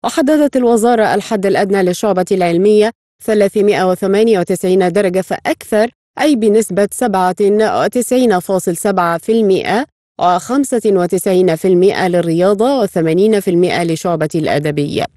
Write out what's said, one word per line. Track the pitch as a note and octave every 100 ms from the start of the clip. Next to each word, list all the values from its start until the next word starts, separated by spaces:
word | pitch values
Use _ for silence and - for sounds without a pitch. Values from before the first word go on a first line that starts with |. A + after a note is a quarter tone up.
وحددت | A#3 - C#4 D4+ D4 C4+
الوزارة | A#3+ A#3 A#3 A#3+ G3+
الحد | E3+ - A3 F#3+
الأدنى | - G3 G3
للشعبة | F#3 F3 A3 F#3 F3+
العلمية | F#3+ F3 E3+ G3+ G#3+ G#3+ - _ _
ثلاثمائة | - G#3+ G3+ G#3+ G3+ E3+ F#3
وثمانية | F3+ G3 G3 A3+ G#3
وتسعين | F3 F#3 F#3 F#3 F3+
درجة | F3 G3+ F3+
فأكثر، | F3+ - - D#4+ - G#3+ A#3 _ _ -
أي | D4+ C#4
بنسبة | G#3+ G#3+ G#3+ F3+ G3+
سبعة | - B3 F#3+ F#3 F#3
وتسعين | G3+ G#3 A3 A2 F3+ B3+ A#3+ B3+ B3 F3+
فاصل | - F#3+ - F3
سبعة | G#3+ F#3+ E3+ E3+
في | -
المائة، | A3+ G#3 F#3 - G3+ D4 _ _ -
وخمسة | F3 F3+ - C#4 C4+ A#3+ G#3+
وتسعين | G3 F3 F#3+ G3+ F#3 F#3 D#3+
في | F#3+
المائة | F3+ F#3 - F3+
للرياضة | F3 E3+ E3 F#3 G3+ A#3 C#4
وثمانين | G3+ F#3 D#3+ E3 G#3 G#3+
في | G3
المائة | F3 F3+ C#3
لشعبة | F3 D#3+ F#3 E3 D#3
الأدبية. | E3 D#3 D#3 D3+ D3 D3 C3+ -